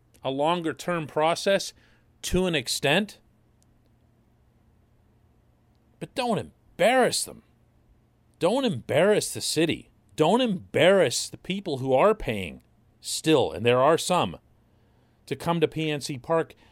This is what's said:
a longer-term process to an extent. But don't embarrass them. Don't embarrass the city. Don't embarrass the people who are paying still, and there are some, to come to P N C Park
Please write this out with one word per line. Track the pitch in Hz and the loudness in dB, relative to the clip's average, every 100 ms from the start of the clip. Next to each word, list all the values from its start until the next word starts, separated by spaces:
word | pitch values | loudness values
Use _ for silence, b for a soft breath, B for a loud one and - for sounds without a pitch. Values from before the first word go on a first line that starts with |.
| _ _ | _ _
a | 131 | -6
longer-term | 135 151 175 160 135 - 170 147 | -2 0 0 -4 -6 -6 -6 -4
process | 156 160 170 202 196 - - b b b _ | 0 0 0 0 0 -2 -14 b b b _
to | - 175 185 | -4 0 0
an | |
extent. | 156 120 - 143 170 214 - _ _ _ _ _ _ _ _ _ _ _ _ _ _ _ _ _ _ _ _ _ _ _ _ _ _ _ - | -2 -4 -2 0 0 0 -10 _ _ _ _ _ _ _ _ _ _ _ _ _ _ _ _ _ _ _ _ _ _ _ _ _ _ _ -18
But | - | -12
don't | - 247 175 | -6 -2 -2
embarrass | 80 _ _ - 196 262 208 - | -4 _ _ 0 2 4 2 0
them. | - 57 - _ _ _ _ _ _ _ _ - | -8 -14 -20 _ _ _ _ _ _ _ _ -2
Don't | 165 254 254 | 0 0 -2
embarrass | 123 - 127 196 190 - | -4 -2 2 2 2 -2
the | 113 | -8
city. | - 151 165 85 - _ _ | -4 -2 -2 -2 -10 _ _
Don't | - 156 240 | 0 2 2
embarrass | 240 92 98 120 170 196 135 - - | 0 -4 -4 2 4 4 2 0 -8
the | - | -12
people | - 196 185 139 | -8 -6 -4 -4
who | 135 | 2
are | 131 196 | 4 4
paying | 214 - 104 85 64 _ _ _ _ | 2 -2 -4 -6 -10 _ _ _ _
still, | - - 156 147 87 | -10 -4 2 2 2
and | 80 117 | 0 2
there | 123 | 4
are | 139 165 | 4 4
some, | - 175 107 73 _ _ _ _ _ _ _ _ | 2 0 0 -6 _ _ _ _ _ _ _ _
to | - | -12
come | 131 170 170 | -8 -2 0
to | 156 | 0
P | 156 156 | -2 -4
N | 147 | -4
C | - 131 | -6 -10
Park | - 165 147 - b | -2 -2 -2 -10 b